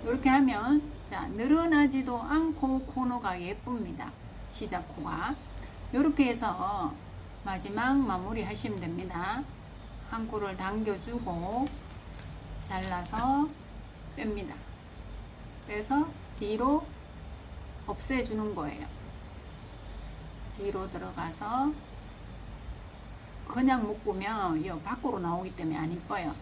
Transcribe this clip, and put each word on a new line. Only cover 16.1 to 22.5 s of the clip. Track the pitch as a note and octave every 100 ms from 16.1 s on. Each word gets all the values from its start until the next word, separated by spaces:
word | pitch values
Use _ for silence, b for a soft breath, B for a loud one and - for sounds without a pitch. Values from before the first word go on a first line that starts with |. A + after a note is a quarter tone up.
| - - -
뒤로 | G#3 G#3+ B3+ D4 - - - - - - - - - - -
없애주는 | G#3 - C4 A3+ G#3+ G#3+ F#3
거예요. | D3 - D4+ - - - - - - - - - - - - - - - - -
뒤로 | G3+ G3 F#3+
들어가서 | - F#3 F3 E3 E3 G#3 B3 C#4+ D4+ - - - - - - -